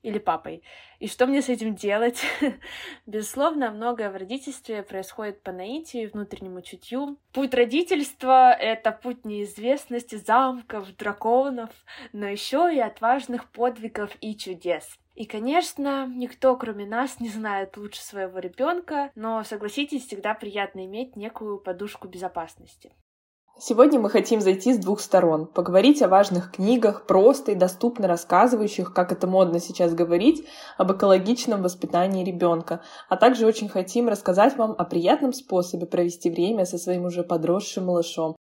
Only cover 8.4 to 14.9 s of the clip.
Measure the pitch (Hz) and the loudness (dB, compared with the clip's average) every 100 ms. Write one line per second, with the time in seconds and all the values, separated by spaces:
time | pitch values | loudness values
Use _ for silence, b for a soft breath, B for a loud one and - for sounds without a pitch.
8.4 | 254 240 220 220 220 214 247 247 214 208 | 8 6 0 -2 -4 -4 -10 -10 -10 -8
9.4 | 202 - 226 277 - 240 240 214 185 233 | -8 -6 -2 -2 -2 -10 -10 -12 2 2
10.4 | 262 247 - 220 190 - 208 202 226 247 | 2 -4 -10 -12 -12 -8 -8 -4 0 2
11.4 | 277 247 226 - - B 262 208 202 208 | 0 -6 -12 -18 -20 B -16 -10 -8 -8
12.4 | - 269 349 294 220 - 226 269 247 240 | -4 0 2 0 -2 -2 0 0 -2 -10
13.4 | - - 247 233 220 214 202 - 214 208 | -10 -2 -2 -2 -10 -8 -10 -10 -12 -10
14.4 | 196 175 175 156 - | -12 -8 -4 -6 -6